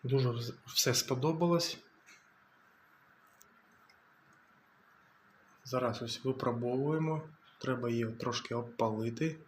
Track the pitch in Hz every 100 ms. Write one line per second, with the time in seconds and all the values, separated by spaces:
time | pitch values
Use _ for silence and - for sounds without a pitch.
0 | 131 135 123 117 117 - - - - -
1 | - 127 147 160 170 170 - - - -
2 | - - _ _ _ _ _ _ - -
3 | - - - _ - - _ _ _ -
4 | _ _ _ - _ _ _ _ _ -
5 | _ _ _ _ - - 123 127 123 113
6 | 120 - 131 131 127 120 120 127 143 156
7 | 156 156 156 - - - 131 123 120 117
8 | 113 117 127 120 - 120 120 - 113 110
9 | 113 117 160 156